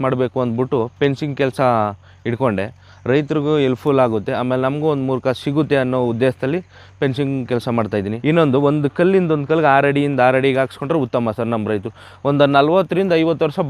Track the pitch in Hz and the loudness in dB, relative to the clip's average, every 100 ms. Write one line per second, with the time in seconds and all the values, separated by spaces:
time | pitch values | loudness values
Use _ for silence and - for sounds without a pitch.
0 | 131 127 123 127 123 117 127 135 117 - | -2 -2 -2 -2 -4 -2 -2 -2 -4 -2
1 | 143 135 151 135 135 - 127 117 104 98 | -2 -2 -6 -2 -2 0 0 2 0 -6
2 | - - 120 117 131 98 101 - - - | -16 -10 -6 -2 -2 -2 -4 -10 -20 -10
3 | 117 139 143 160 143 151 131 127 151 135 | 0 0 0 -2 0 0 0 0 0 2
4 | 127 110 98 127 123 127 131 147 156 143 | 2 0 -4 -4 -2 -2 -2 -2 -2 -2
5 | 131 127 131 123 - 143 135 139 127 127 | -2 -2 -4 -4 -4 -2 0 0 0 0
6 | 120 117 127 123 135 170 - - - - | 0 0 0 0 -4 -4 -8 -20 -18 -4
7 | 139 127 139 135 117 120 127 117 104 104 | -2 -2 -2 -4 -4 -4 -2 -2 0 -2
8 | 98 113 135 165 156 131 143 151 143 - | -4 -2 0 2 4 4 2 0 -2 0
9 | 175 196 175 156 139 160 151 139 139 143 | 2 2 2 -2 0 0 4 4 4 2
10 | 143 135 123 131 135 131 131 - 143 165 | 0 2 4 4 2 0 -2 -4 -4 -2
11 | 123 127 117 107 113 117 104 107 110 - | 0 -2 -2 -4 -4 -2 -2 -4 -6 -14
12 | - - 139 143 143 139 147 185 175 180 | -20 -6 0 4 4 4 4 2 0 0
13 | 196 165 160 160 160 160 151 | 2 2 2 0 -2 0 2